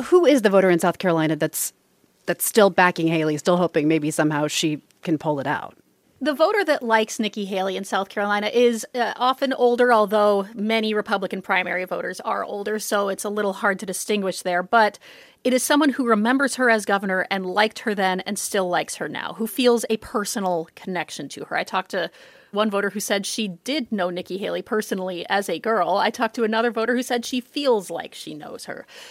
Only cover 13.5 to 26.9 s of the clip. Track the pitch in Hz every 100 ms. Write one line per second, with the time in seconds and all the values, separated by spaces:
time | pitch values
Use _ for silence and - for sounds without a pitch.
13.5 | 190 214 190 190 185 - 214 190 175 185
14.5 | 175 185 175 208 - - - - _ 254
15.5 | 247 - 294 302 254 240 214 220 269 277
16.5 | - 254 220 202 196 202 185 180 196 185
17.5 | 185 220 - 240 202 185 185 185 208 -
18.5 | 208 185 165 151 - 156 - - 170 220
19.5 | - 247 233 - 220 - 226 202 220 190
20.5 | 170 160 - - 180 151 - 139 - 147
21.5 | 160 185 190 - 190 165 - - - _
22.5 | 202 214 202 202 208 - 202 196 - 208
23.5 | 170 - 302 233 208 180 180 180 185 185
24.5 | 175 - 220 214 196 185 175 170 196 196
25.5 | 165 226 220 165 196 208 233 226 - 220
26.5 | 220 233 226 220